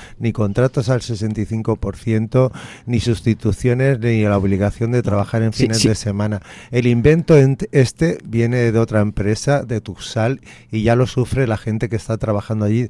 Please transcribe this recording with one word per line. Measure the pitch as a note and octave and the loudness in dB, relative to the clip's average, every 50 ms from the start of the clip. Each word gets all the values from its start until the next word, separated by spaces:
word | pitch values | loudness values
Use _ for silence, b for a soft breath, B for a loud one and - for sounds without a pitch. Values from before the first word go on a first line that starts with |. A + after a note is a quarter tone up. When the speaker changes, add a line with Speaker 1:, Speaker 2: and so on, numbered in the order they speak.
| B B B B | B B B B
Speaker 1:
ni | A#2 A#2 | -4 -4
contratos | - - G#2+ G2+ G2+ A#2+ B2+ C3 - C#3+ A2 B2+ | -2 0 -2 0 2 2 0 2 0 0 0 0
al | C3 A#2 | 0 -2
sesenta | - - A2+ F2+ A2 G#2+ G#2+ A2 | -2 -6 -6 -4 -4 -4 -4 -4
y | G2+ | -4
cinco | - A2 A2 A2 A2+ A2 | -4 -4 -4 -2 -2 -2
por | - - G2 - | -2 -4 -6 -6
ciento, | - - A2+ A2 A2 A2+ A2 - B2+ C3 B2 - B B B B B B | -6 -4 -2 0 0 0 0 2 2 2 0 -2 B B B B B B
ni | B B2 A#2 | B -2 0
sustituciones, | - A#2+ A2+ - - A2+ G#2+ - - G#2+ G2 - - B2+ A#2+ B2+ C3+ C#3 C#3 A2 | 0 0 -2 0 0 -2 0 0 0 -2 -2 0 0 0 0 2 2 0 0 0
ni | A2+ A#2+ A2+ A2 | 0 0 2 2
la | G#2+ G#2 G2+ G2+ | 2 2 2 2
obligación | F#2+ G2 G2 F#2 G2+ G2 - - A#2 A2+ | 2 0 0 0 0 0 -2 -2 -2 0
de | B2 B2 | 0 0
trabajar | A2 - G2 G2+ G2+ - - A2+ | 0 0 0 0 0 -2 -2 0
en | A2+ A2 | 0 0
Speaker 2:
Sí, | - - - | 0 0 0
Speaker 1:
fines | A2 A2+ A2 | 0 2 2
Speaker 2:
sí. | - A2 | 2 0
Speaker 1:
de | G#2+ | 0
semana. | - - A2 G2 G2+ G#2 G#2+ G#2+ G2 - B B B B B | 0 -2 -4 -2 -2 -2 -2 -4 -6 -8 B B B B B
El | A#2+ B2 A#2+ | -2 0 2
invento | B2 A#2+ A#2+ A#2 D3 D#3 E3+ D#3 - E3 | 2 2 4 4 4 4 4 4 4 6
en-, | C#3+ C3+ C3+ C3+ - - - | 6 6 4 2 -2 -4 0
este | - C#3+ B2+ - - - D#3+ E3+ F3+ - - | 2 2 2 2 0 0 -2 -2 -2 -4 -6
viene | G#2 A2 A#2 A#2 A#2 B2 B2 A#2+ A#2 | -4 -2 0 0 0 2 2 2 2
de | G#2+ A2+ | 2 2
otra | A2+ - G#2+ G#2+ | 2 2 2 2
empresa, | G#2 G#2+ - - G2 G#2 A2 - - C#3 C#3+ C#3 | 0 0 -2 -2 -2 -2 -2 -2 0 0 0 0
de | B2+ A2+ B2 G#2 | 0 -2 -6 -6
Tuxal, | - - F2+ - - - - A#2 A2 B2 C3+ - - B B B B B | -6 -8 -12 -12 -10 -6 -4 -2 0 -2 -2 -4 -10 B B B B B
y | A2 A2 G#2+ | -4 0 2
ya | A#2 A#2 | 2 4
lo | B2 B2+ | 4 2
sufre | - - C3 A#2+ - - C3 C3+ | 0 0 -2 -2 0 0 0 0
la | A2+ G#2+ - | 0 -2 -2
gente | - A2+ G#2+ A2 B2 G2 | -2 -4 -4 -4 -4 -4
que | A2+ | -4
está | G2+ - - A2+ | -4 -4 -4 -6
trabajando | G2+ - A2 G#2 G2+ - - A2+ G#2+ G#2+ | -4 -2 -2 -2 -2 -4 -4 -4 -2 0
allí | G#2 A2 A#2+ B2 | 0 0 0 -2